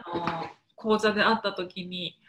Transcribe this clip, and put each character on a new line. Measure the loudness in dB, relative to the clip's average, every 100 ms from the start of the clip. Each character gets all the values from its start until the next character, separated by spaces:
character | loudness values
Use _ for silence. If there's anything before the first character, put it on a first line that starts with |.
| -2
の、 | -4 -2 -4 -6 -12 _ -4
講 | 2 4
座 | 4
で | 4
会 | 4 4
っ |
た | 0
時 | -4 -8 -8 -8
に、 | -8 -8 -12